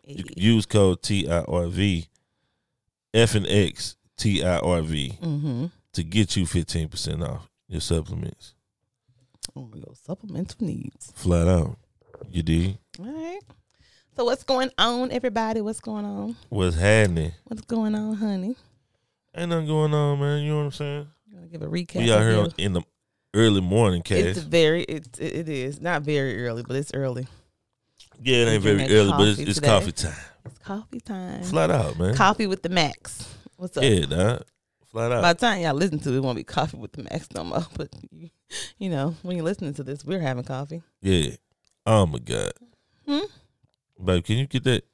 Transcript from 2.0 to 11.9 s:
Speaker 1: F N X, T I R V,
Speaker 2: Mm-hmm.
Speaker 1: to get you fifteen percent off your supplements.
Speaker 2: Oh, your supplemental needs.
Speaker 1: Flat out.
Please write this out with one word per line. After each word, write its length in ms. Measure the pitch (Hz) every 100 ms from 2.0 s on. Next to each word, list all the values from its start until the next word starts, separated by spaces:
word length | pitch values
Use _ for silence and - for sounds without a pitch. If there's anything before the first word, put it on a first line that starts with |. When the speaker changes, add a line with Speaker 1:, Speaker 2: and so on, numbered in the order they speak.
| 80 _ _ _ _ _ _ _ _ _ _
Speaker 1:
F 220 | 113 117
N 100 | 107 95
X, 480 | 101 92 - - - _ -
T 260 | 110 95
I 140 | 90 87
R 220 | 85 87
V, 360 | 78 76 65 101
Speaker 2:
Mm-hmm. 440 | 170 147 151 120 170 _ _
Speaker 1:
to 100 | -
get 320 | 80 98 98
you 100 | 98
fifteen 420 | 85 90 78 85 78
percent 360 | - 78 78
off 260 | - 65 - _ _
your 140 | 82
supplements. 720 | - 82 80 82 - - - _ _ _ _ _ _ _ _ _ -
Speaker 2:
Oh, 140 | - 120
your 180 | 107 - -
supplemental 640 | - 185 208 156 190 -
needs. 460 | 190 - - _ -
Speaker 1:
Flat 320 | - 90 85 85
out. 300 | 90 80 - _